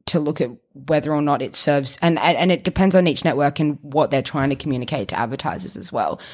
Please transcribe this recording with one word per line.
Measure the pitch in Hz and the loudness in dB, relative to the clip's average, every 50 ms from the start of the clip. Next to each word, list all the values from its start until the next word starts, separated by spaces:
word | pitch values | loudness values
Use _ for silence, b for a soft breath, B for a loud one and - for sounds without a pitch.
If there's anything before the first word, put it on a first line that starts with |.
| - | -6
to | - - 165 | -2 0 0
look | 151 147 147 - | 0 0 -2 -2
at | 143 120 120 - _ _ | -2 -4 -4 -14 _ _
whether | _ 139 131 - - - - 151 | _ -14 -4 0 0 0 2 0
or | 151 147 | 0 0
not | 147 147 143 127 | 2 2 0 0
it | 135 - - | -2 -4 -4
serves, | - - 151 147 143 135 127 - - | -2 0 2 2 2 0 -2 -4 0
and, | 170 170 165 - | 2 2 2 4
and, | 131 165 165 | 4 2 4
and | 120 175 185 | 4 4 2
it | 175 175 | 2 2
depends | - 180 - - 196 190 190 | 0 -2 0 2 2 6 6
on | 185 180 165 | 6 4 4
each | 143 - - | 2 0 0
network | 165 120 139 143 143 147 - | 0 0 2 2 0 2 2
and | 156 147 147 - | 0 0 0 -2
what | - 143 135 156 147 - | -8 -2 0 0 2 2
they're | 143 135 | 2 -2
trying | 131 - - 147 135 143 | -2 -2 -2 0 0 0
to | 139 | 0
communicate | - - 156 131 123 123 - 156 131 98 - | -2 -2 -4 -4 -4 -4 -4 -4 -6 -6 -4
to | - - | -4 -4
advertisers | 117 113 131 127 - 156 85 - - - - | -4 -4 -4 -6 -6 -6 -6 -6 -8 -10 -10
as | - - - | -10 -12 -6
well. | - 120 95 73 - B B B | -4 -2 -2 -2 -4 B B B